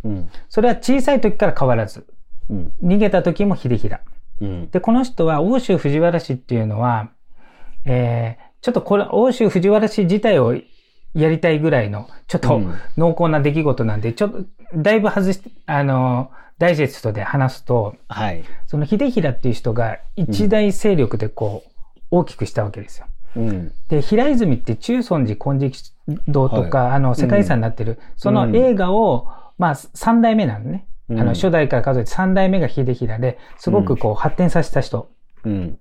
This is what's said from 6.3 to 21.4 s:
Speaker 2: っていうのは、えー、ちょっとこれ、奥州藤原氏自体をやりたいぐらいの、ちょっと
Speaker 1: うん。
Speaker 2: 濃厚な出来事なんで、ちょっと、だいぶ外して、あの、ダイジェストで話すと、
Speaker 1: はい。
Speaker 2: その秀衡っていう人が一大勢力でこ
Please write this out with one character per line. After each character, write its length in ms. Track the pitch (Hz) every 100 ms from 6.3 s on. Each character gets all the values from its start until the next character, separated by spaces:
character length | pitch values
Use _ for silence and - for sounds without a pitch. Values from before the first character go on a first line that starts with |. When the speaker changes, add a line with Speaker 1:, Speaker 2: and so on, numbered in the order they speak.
Speaker 2:
っ 20 | 127
て 180 | -
い 80 | 120
う 60 | 107
の 120 | 104
は、 300 | 123 113 113 _ - - - - - - 131
え 520 | 123 120 117 113 117
ー、 60 | - _
ち 80 | -
ょ 20 |
っ 20 |
と 80 | 233
こ 140 | - 202
れ、 80 | 202
奥 240 | 190 254
州 160 | 247 214
藤 200 | 180 190
原 180 | 214 220
氏 160 | 220
自 160 | 180 208
体 200 | 220 175
を 160 | 117 - - - _ - -
や 160 | 151 160
り 100 | 160
た 100 | 170
い 100 | 151
ぐ 120 | 160
ら 100 | 139
い 80 | 104
の、 180 | 104 - - -
ち 80 | -
ょ 20 |
っ 20 |
と 180 | 120 113
Speaker 1:
う 20 |
ん。 160 | 92 90 - -
Speaker 2:
濃 180 | 165 160
厚 120 | 170
な 100 | 151
出 140 | 143
来 100 | 151
事 200 | 151 127
な 120 | 113 104
ん 60 |
で、 120 | 113
ち 80 | 113
ょ 60 | 202
っ 40 |
と、 120 | - - - - 165
だ 180 | 156
い 60 | 220
ぶ 100 | 202
外 240 | 202 190
し 40 | 190
て、 120 | - - -
あ 180 | 143
の、 460 | 139 131 131 123 135 - - -
ダ 100 | 170
イ 60 | 156
ジ 80 |
ェ 40 | 135
ス 140 | -
ト 100 | 110
で 120 | 107
話 340 | 98 139 131 -
す 80 | -
と、 300 | 123 104 - -
Speaker 1:
は 240 | - 101
い。 120 | 170 - - -
Speaker 2:
そ 100 | 147
の 80 | 147
秀 260 | 214 277
衡 180 | 233 156
っ 40 |
て 140 | 123 127
い 40 |
う 20 | 110
人 180 | 127
が 240 | 113 113 107 - -
一 340 | 160 110 208
大 220 | 214 208
勢 240 | 190 214 180
力 220 | 117 120
で 120 | 110
こ 340 | -